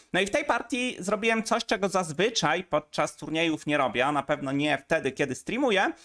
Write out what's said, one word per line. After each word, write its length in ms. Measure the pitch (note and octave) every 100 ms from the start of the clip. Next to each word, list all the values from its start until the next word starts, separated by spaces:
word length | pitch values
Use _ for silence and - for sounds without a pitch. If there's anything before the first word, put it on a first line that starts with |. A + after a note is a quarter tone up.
| _
No 60 | F3
i 60 | G3
w 60 |
tej 140 | D4 -
partii 500 | A#3+ - B3+ B3+ -
zrobiłem 440 | F3+ G#3 A3+ A3+
coś, 220 | A3 A#3 -
czego 240 | G#3+ F#3+
zazwyczaj 760 | F#3 E3 D3 G#3+ A#3 D3+ E3
podczas 520 | - D3+ - - D3 -
turniejów 520 | D3 D#3+ E3+ D3+ -
nie 100 | D3
robię, 280 | C3 B2 C3
a 60 |
na 120 | D3
pewno 280 | C3+ D3 C3+
nie 260 | C#3 D3+ C#3
wtedy, 340 | - D#3+ C3+
kiedy 240 | B2+ C#3 B2+
streamuję, 580 | - A3 C#4 F#3+ A#3+ -